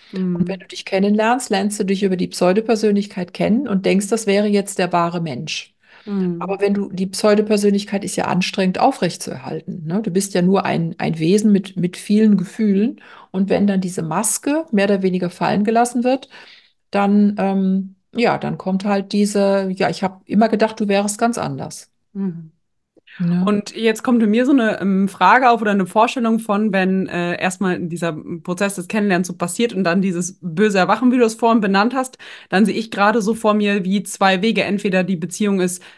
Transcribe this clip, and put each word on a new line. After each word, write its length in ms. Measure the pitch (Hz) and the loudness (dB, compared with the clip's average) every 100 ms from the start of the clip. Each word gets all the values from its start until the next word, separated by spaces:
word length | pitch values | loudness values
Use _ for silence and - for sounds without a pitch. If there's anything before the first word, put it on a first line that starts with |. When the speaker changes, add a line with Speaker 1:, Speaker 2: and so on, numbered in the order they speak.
| _ | _
Speaker 1:
Mhm. 260 | 190 185 175 | -6 -2 -2
Speaker 2:
Und 100 | 175 | -2
wenn 100 | 190 | -6
du 80 | - | -12
dich 180 | - - | -16 -4
kennenlernst, 640 | 190 202 208 220 262 - | 0 2 2 2 0 -2
lernst 300 | 196 202 208 | -2 -2 -2
du 60 | 190 | -2
dich 180 | 190 | 0
über 140 | 202 185 | 0 -2
die 100 | 180 | -4
Pseudopersönlichkeit 1040 | - 180 190 220 214 214 202 202 - 180 | 0 2 2 0 0 2 0 -2 -6 -8
kennen 340 | - 175 226 277 | -2 0 0 0
und 180 | 190 185 | -2 2
denkst, 220 | 190 202 | 0 0
das 180 | 226 202 | -2 0
wäre 200 | 196 208 | 0 2
jetzt 320 | 202 202 - | 0 -2 -4
der 140 | 180 | -2
wahre 280 | 180 170 175 | 0 0 -2
Mensch. 540 | 160 131 156 - - _ _ - 214 | -6 -6 -8 -10 -12 _ _ -18 -6
Speaker 1:
Mhm. 340 | 196 185 170 | -2 -2 -2
Speaker 2:
Aber 200 | 180 196 | -4 -2
wenn 120 | 202 | 0
du, 160 | 202 196 | 0 -4
die 160 | 175 190 | -6 -6
Pseudopersönlichkeit 960 | - 214 208 208 208 202 202 202 196 | 0 4 4 2 2 2 0 -2 -6
ist 120 | 190 - | -4 -4
ja 80 | - | -2
anstrengend 540 | 170 185 - 185 185 | 0 0 0 0 2
aufrechtzuerhalten, 1040 | 247 277 175 - - - - 160 - 170 156 | 0 2 -2 -4 -10 -12 -10 -10 -10 -10 -4
ne? 160 | 190 | -4
Du 100 | 214 | -2
bist 220 | 175 196 | -2 0
ja 80 | 185 | 2
nur 240 | 180 196 - | 2 2 0
ein, 300 | - 165 - | -2 -4 -4
ein 200 | - 160 | -4 0
Wesen 320 | 160 208 214 | 2 4 4
mit, 260 | 196 196 - | 2 0 -4
mit 200 | 175 - | -4 -4
vielen 400 | - 208 220 196 | 0 4 4 4
Gefühlen. 640 | 175 - 214 196 233 - - - - | 0 -2 0 2 0 -4 -16 -20 -8
Und 180 | 190 196 | -2 0
wenn 180 | 180 202 | 2 2
dann 140 | 190 | 0
diese 200 | 185 175 | -2 -4
Maske 640 | 160 165 226 - 285 302 320 | -4 -2 -2 -4 -2 -2 0
mehr 140 | 202 202 | 0 2
oder 160 | 196 | 2
weniger 260 | 190 180 180 | 0 -2 -4
fallen 340 | - 170 185 | -4 -2 0
gelassen 400 | 208 226 240 247 | 2 2 0 0
wird, 260 | 247 262 - - - - _ _ _ | 0 -2 -4 -20 -20 -20 _ _ _
dann, 440 | 202 202 208 202 208 | -2 2 4 4 2
ähm, 560 | 196 196 190 190 190 - _ - | -2 0 0 -2 -4 -12 _ -2
ja, 220 | 214 143 | 0 0
dann 200 | 147 160 | -4 -6
kommt 280 | 190 190 202 | -4 -2 0
halt 260 | 202 196 | -2 0
diese, 560 | 202 208 208 196 196 190 | 0 0 2 2 2 -2
"Ja, 180 | 185 170 | -2 -2
ich 140 | 180 | -2
hab 240 | 190 - - | -6 -6 -2
immer 220 | 202 220 | 2 2
gedacht, 300 | 214 220 - | 2 0 0
du 80 | 208 | 0
wärst 300 | 196 202 208 | 0 0 0
ganz 180 | 233 233 | -2 -2
anders." 540 | 151 139 - - - _ _ | -6 -8 -12 -14 -20 _ _
Speaker 1:
Mhm. 380 | 196 196 170 160 _ _ _ _ _ _ - | -8 -6 -6 -14 _ _ _ _ _ _ -4
Speaker 2:
Ne? 260 | 175 175 190 | 0 0 2
Speaker 1:
Und 300 | 208 202 - | 0 -4 -2
jetzt 280 | 226 220 | -2 0
kommt 200 | - 240 | 2 2
in 60 | 214 | 4
mir 140 | 220 254 | 2 4
so 60 | |
eine, 260 | 277 220 - | 4 2 0
ähm, 260 | 196 190 196 | 0 0 0
Frage 420 | - 185 240 254 | 2 4 6 6
auf 120 | 233 | 4
oder 100 | 214 | 2
eine 140 | 202 185 | 0 0
Vorstellung 540 | 214 240 269 226 226 | 2 2 2 0 0
von, 320 | 226 202 214 | 0 0 0
wenn, 340 | 190 190 190 185 | 0 0 0 -2
äh, 320 | 175 175 175 | -4 -4 -2
erstmal 380 | 185 185 190 180 | -4 -2 -2 -2
dieser 340 | 170 165 170 156 - 165 | -4 -4 -4 -6 -10 -10
Prozess 320 | 170 180 202 196 | -8 -4 -2 -4
des 120 | 175 | -4
Kennenlernens 400 | 220 202 180 180 | -2 0 0 -2
so 60 | |
passiert 400 | 175 175 - 233 | -4 -6 -2 -2
und 100 | 190 | 0
dann 180 | 180 185 | 0 2
dieses 380 | 190 175 175 - | 0 -2 -6 -8
böse 380 | 180 160 214 190 | -6 0 2 2
Erwachen, 320 | 180 214 247 | 2 2 2
wie 60 | 254 | 4
du 80 | 226 | 2
es 100 | 226 | 2
vorhin 260 | 233 226 | 2 2
benannt 320 | 202 196 220 | 2 2 2
hast, 240 | 277 427 - - - - | -2 -6 -10 -20 -20 -2
dann 160 | 185 214 | 2 2
sehe 100 | - | 0
ich 140 | 220 | -4
gerade 320 | 190 202 233 | 0 2 2
so 120 | 202 226 | 0 0
vor 180 | 214 | 0
mir, 300 | 208 208 202 185 | 2 2 0 0
wie 180 | 202 | -2
zwei 380 | 196 - 196 190 | -4 0 2 2
Wege. 220 | 226 196 | 2 0
Entweder 400 | 156 196 202 185 | 0 -2 0 0
die 120 | 185 180 | 0 -4
Beziehung 420 | 175 - 208 196 | -6 -2 0 0
ist 240 | 180 180 - | 0 -4 -14